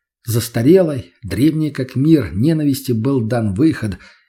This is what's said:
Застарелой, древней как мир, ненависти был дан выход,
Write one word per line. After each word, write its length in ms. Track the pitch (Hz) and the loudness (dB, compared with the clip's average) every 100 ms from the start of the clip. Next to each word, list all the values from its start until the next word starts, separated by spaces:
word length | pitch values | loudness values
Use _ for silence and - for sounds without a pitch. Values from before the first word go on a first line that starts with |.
| _ _ - | _ _ -6
Застарелой, 880 | 113 - 117 123 190 165 135 - _ | -4 -4 0 4 4 4 -4 -10 _
древней 480 | 98 98 151 151 151 | -8 -2 0 0 -4
как 260 | 143 127 123 | -6 -6 -2
мир, 360 | 147 156 90 | 4 4 2
ненависти 580 | 92 139 156 147 131 - | 0 0 2 0 -2 -2
был 300 | 117 123 139 | -2 0 0
дан 320 | 107 123 107 | -2 -2 -2
выход, 420 | 95 160 139 117 90 - _ | 0 0 0 -6 -8 -14 _